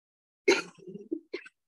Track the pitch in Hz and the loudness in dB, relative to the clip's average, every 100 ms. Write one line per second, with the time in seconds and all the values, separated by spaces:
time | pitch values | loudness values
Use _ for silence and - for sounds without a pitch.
0 | _ _ _ _ - - - - - - | _ _ _ _ 4 4 2 -12 -16 -14
1 | - - - - - _ | -8 -10 -8 -12 -12 _